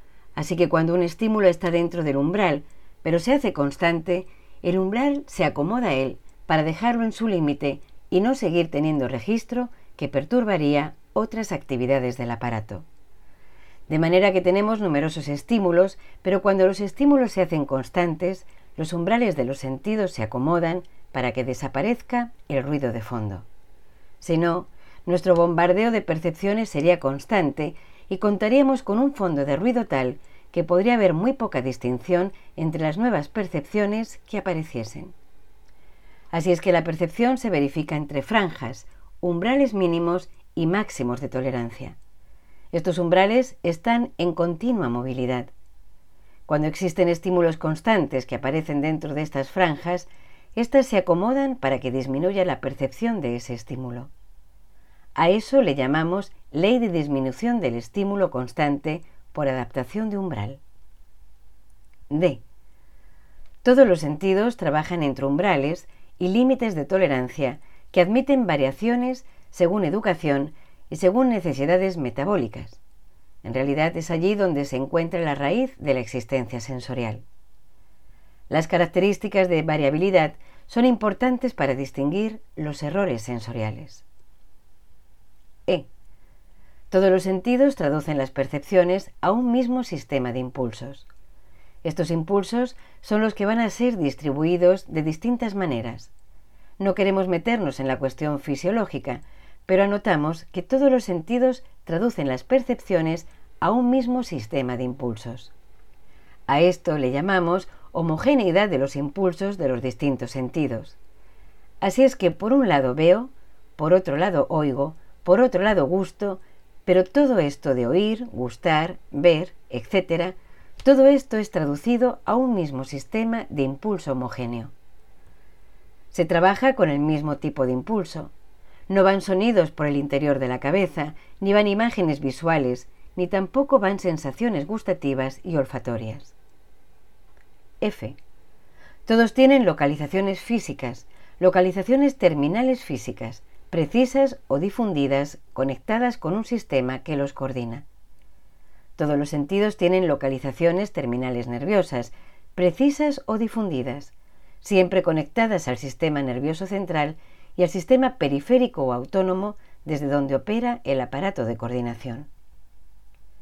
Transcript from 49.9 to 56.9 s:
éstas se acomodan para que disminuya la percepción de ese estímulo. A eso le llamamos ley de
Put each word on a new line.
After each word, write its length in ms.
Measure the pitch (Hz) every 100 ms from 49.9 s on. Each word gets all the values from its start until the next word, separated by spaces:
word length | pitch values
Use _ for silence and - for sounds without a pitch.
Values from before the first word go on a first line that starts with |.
| 180 - - - - -
éstas 320 | - 233 277 254
se 120 | 202
acomodan 580 | - 170 208 269 277 254
para 220 | 135 131
que 100 | 127
disminuya 540 | 131 131 135 175 196
la 160 | 180 -
percepción 600 | 135 135 135 - 233 220
de 160 | 135 120
ese 180 | -
estímulo. 540 | 120 - 131 127 120 - - - - - - - - - - -
A 160 | - 165
eso 320 | 208 214 269
le 120 | 208
llamamos 580 | 139 127 151 165 190 196 - -
ley 260 | 147 190 254
de 120 | 233